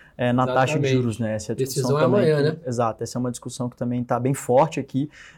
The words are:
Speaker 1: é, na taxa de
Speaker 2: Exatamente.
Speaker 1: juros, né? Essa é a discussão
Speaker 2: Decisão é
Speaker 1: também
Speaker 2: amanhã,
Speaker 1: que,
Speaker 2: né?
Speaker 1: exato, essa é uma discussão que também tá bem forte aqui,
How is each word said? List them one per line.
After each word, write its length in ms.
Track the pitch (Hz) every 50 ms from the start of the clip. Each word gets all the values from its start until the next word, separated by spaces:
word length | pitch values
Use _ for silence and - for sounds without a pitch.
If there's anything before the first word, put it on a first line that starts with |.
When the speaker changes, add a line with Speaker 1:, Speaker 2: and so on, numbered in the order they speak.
| - - _ -
Speaker 1:
é, 140 | 123 123
na 160 | 123 127 127 127
taxa 320 | 127 131 131 120 151 147
de 60 | 143
Speaker 2:
Exatamente. 80 | 135 131
Speaker 1:
juros, 260 | 127 120 117 110 113
né? 160 | 117 107 110
Essa 160 | 107 - -
é 20 | 113
a 20 | 127
discussão 240 | 131 131 - 143
Speaker 2:
Decisão 180 | 127 - - -
é 40 | -
Speaker 1:
também 280 | 127 123 208 185 156
Speaker 2:
amanhã, 60 | 151 147
Speaker 1:
que, 200 | 139 151 - -
Speaker 2:
né? 60 | -
Speaker 1:
exato, 380 | 127 123 117 120 113 110 - 120
essa 140 | 113 - 123
é 20 |
uma 100 | 123 123
discussão 400 | 120 - - 127 - - 127 123
que 60 | -
também 260 | - 156 123 123 123
tá 160 | 123 - 123 120
bem 160 | 120 131 143
forte 460 | - - - 160 - 160 156 - 151
aqui, 300 | - - - 131 147 151 - - - - -